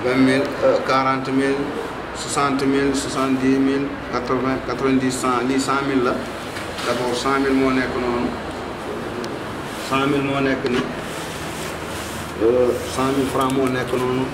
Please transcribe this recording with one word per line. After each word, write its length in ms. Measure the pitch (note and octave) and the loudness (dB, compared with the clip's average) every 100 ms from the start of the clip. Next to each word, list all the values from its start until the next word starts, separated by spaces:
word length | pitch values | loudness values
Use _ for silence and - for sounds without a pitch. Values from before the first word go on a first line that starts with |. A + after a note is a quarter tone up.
vingt 180 | B2+ C3 | 2 4
mille, 200 | C3 C3+ C#3 - | 6 4 2 2
euh, 140 | C3+ A#2+ - | 4 4 4
quarante 440 | C3 C3+ C3 C3 | 2 2 0 0
mille, 280 | C3+ C#3 C#3 C#3+ D3+ - - - - | 2 2 0 -2 -4 -6 -8 -10 -8
soixante 480 | - - C#3+ C3+ C3+ | -4 0 2 2 2
mille, 300 | C3+ C#3 C3+ | 2 2 0
soixante-dix 640 | - D3 C3+ B2+ C3 C3+ | -2 -2 0 2 4 4
mille, 280 | C3+ C3+ C#3 - - | 4 2 -2 -6 -4
quatre-vingts, 480 | A#2+ B2 C3 B2+ C3 - | -4 0 0 0 -2 -4
quatre-vingt-dix, 460 | B2 C3+ C3 C3 | 0 2 4 2
cent, 300 | B2+ C3 B2 B2 | 0 0 2 2
lii 120 | C3+ | 0
cent 220 | C3+ C3+ C#3 | 2 0 2
mille 160 | C3+ | 2
la. 100 | B2 D#3+ - - - - - - - | 2 0 -4 -8 -8 -8 -8 -6 -2
D'abord, 300 | A#2+ B2+ A#2+ | 0 0 0
cent 240 | C3+ C#3 | 0 2
mille 140 | C#3 | 4
moo 180 | C3+ C3+ | 4 4
nekk 220 | C3 B2 A#2+ | 2 0 -2
noonu. 340 | B2 A#2+ B2 - - - - - - G#2+ A#2+ A#2+ A#2+ - - - - - - | -2 0 -2 -4 -8 -8 -8 -8 -8 -6 -6 -6 -6 -8 -8 -8 -8 -8 -2
Cent 180 | C3+ C#3 | 0 2
mille 160 | C#3 | 2
moo 160 | C#3 C3+ | 2 0
nekk 240 | C3+ B2+ B2 | 0 0 0
ni. 100 | B2 B2 - - - - - - - - - - - - - D#2 - | 0 -2 -6 -8 -8 -8 -8 -8 -8 -8 -8 -8 -8 -8 -8 -8 0
Euh, 280 | A2 B2+ B2 G#2 - - | 2 4 4 2 -2 -2
cent 160 | C3 | 0
mille 160 | C#3 B2+ | 0 0
francs 260 | C3 C3 | 2 2
moo 140 | C3 C3+ | 2 0
nekk 240 | B2+ B2 | 0 -2
noonu. 320 | B2+ B2+ B2+ C3 | -2 0 0 -2